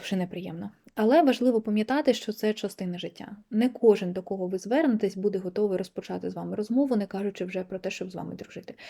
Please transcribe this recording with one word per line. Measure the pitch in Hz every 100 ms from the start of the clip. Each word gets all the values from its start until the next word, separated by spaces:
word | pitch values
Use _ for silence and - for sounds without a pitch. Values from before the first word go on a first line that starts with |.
дуже | - 190
неприємно. | 180 175 180 165 202 - _ -
Але | 220 311
важливо | 285 233 247 226
пам'ятати, | 220 214 214 277 302
що | 226 -
це | 208 214
частина | 214 196 - 185 175
життя. | 170 - - 208 -
Не | 214 247
кожен, | - 233 202 180
до | 185
кого | 180 190 185
ви | 185
звернетесь, | 196 269 302 220 196 190
буде | 202 190
готовий | 180 208 208 185
розпочати | 185 - - 185 180
з |
вами | 170 170 190
розмову, | 214 247 277 220
не | 196
кажучи | 196 202 196 180
вже | 185
про | 185 190
те, | 190
щоб | - 185
з | 180
вами | - -
дружити. | - - - -